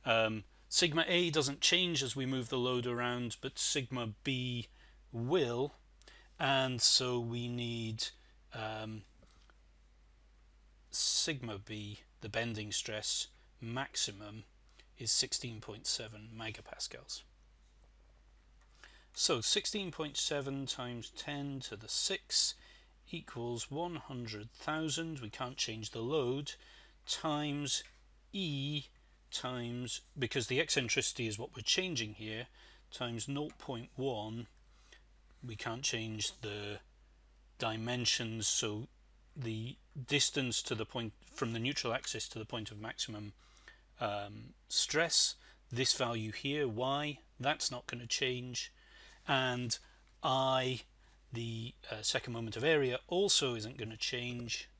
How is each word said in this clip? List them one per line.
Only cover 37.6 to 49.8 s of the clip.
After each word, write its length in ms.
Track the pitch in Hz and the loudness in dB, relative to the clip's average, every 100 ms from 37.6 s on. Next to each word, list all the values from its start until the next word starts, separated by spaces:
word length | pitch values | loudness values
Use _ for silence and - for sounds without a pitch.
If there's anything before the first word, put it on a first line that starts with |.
| 117 113 117 123 117 - 113 113 104 | -2 0 -2 2 2 2 0 0 2
so 400 | - 113 104 127 _ - - - 151 | 2 0 -2 -6 _ -20 -20 -16 -6
the 400 | 117 110 117 - _ 147 123 | -4 -4 -6 -10 _ -12 0
distance 560 | 147 - 147 127 110 | 4 4 2 0 0
to 120 | - | 0
the 120 | 110 110 | -2 -2
point, 260 | 127 113 - - | -4 -6 -8 -16
from 200 | - 117 | -4 -2
the 60 | 113 | 0
neutral 340 | 120 147 120 | 0 0 0
axis 360 | 123 - 113 - | -2 -2 -4 -6
to 100 | 113 | -8
the 60 | |
point 260 | 104 117 104 | -6 -6 -6
of 100 | 104 | -8
maximum 520 | 110 - - 107 104 - - - - - _ - | -10 -6 -6 -6 -10 -14 -20 -20 -20 -20 _ -4
um, 540 | 107 104 101 107 117 - - | -2 -2 -6 -12 -16 -20 -2
stress, 680 | - - 147 165 - - - - - - | 0 4 4 6 6 4 2 -16 -20 -6
this 220 | 120 135 | 0 2
value 400 | - 120 117 110 | 4 2 0 -4
here, 340 | 104 139 147 135 | -4 -2 0 0
Y, 520 | 110 127 143 147 143 - - | 0 0 0 -2 -6 -14 -2
that's 320 | 127 151 - | 0 2 0
not 160 | 123 - | -2 -8
gonna 200 | 120 117 | -10 -2
change, 640 | - 131 123 127 120 - - - - - - - | 2 2 0 -4 -6 -8 -12 -20 -20 -20 -12 2
and 500 | 139 131 123 123 - | 2 4 0 0 -2